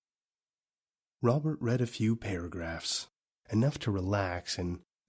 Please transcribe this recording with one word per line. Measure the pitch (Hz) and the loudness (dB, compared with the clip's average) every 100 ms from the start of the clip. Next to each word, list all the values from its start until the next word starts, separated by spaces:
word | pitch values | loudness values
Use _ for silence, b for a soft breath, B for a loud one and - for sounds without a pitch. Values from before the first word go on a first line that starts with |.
| _ _ _ _ _ _ _ _ _ _ _ _ | _ _ _ _ _ _ _ _ _ _ _ _
Robert | 120 139 151 - | 4 4 2 -2
read | 120 123 | 0 0
a | 120 | 0
few | - 110 113 | 0 0 2
paragraphs, | 101 90 85 85 82 82 - - - _ _ _ - | -2 -4 -4 -6 -6 -6 -4 -4 -6 _ _ _ -2
enough | 107 135 - | 2 2 2
to | 117 | -2
relax, | 98 92 101 95 87 - - | 0 0 0 0 -2 -6 -4
and | 87 87 - _ | -4 -4 -10 _